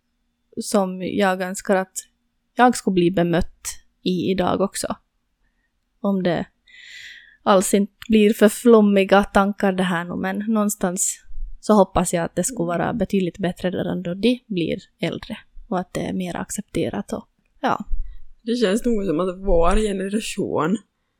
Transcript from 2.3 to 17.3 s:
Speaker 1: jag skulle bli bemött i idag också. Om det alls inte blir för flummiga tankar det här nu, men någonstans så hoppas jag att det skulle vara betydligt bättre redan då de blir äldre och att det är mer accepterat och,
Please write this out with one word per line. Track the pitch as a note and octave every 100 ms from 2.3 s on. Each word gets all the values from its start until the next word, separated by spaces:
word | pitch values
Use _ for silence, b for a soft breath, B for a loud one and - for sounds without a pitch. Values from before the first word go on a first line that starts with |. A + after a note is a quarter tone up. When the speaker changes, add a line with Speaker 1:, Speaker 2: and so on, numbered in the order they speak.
| _ _ -
Speaker 1:
jag | B3 A#3+
skulle | -
bli | F#3 E3+
bemött | F#3+ F3 E3 - - - - _ _
i | - F3+ -
idag | F#3 F3+ F3+
också. | G3 - - - _ _ _ _ _ _ _ _ _ _
Om | G3+ G3
det | F#3 D#3 - _ _ B B B B B B B
alls | - G3 F#3+
inte | G3+ G3 _ -
blir | A3 G#3
för | A3+ G#3+
flummiga | - A#3+ A3+ G#3 G3 F#3+ F#3+
tankar | G#3 G#3 G3 G3+ G3+
det | F#3
här | F#3 E3+
nu, | F3 F3+
men | F#3+ G3
någonstans | G#3 A3 G#3 - F#3 F3+ - - - - - -
så | -
hoppas | G#3 F#3 - F3
jag | F3
att | E3 -
det |
skulle | F3+ C4 E3+
vara | E3+ E3
betydligt | - F#3 G3 F3+ -
bättre | F3+ - F#3
redan | F#3+ F3 F3
då | F3+
de | F#3+ G#3+ B3 -
blir | F3+ D#3+ - - -
äldre | E3+ - - A3 _ - -
och | F#3
att | F3+
det | F3
är | F3
mer | F#3+ F3+ -
accepterat | F#3 - - - A2 G3+ -
och, | - -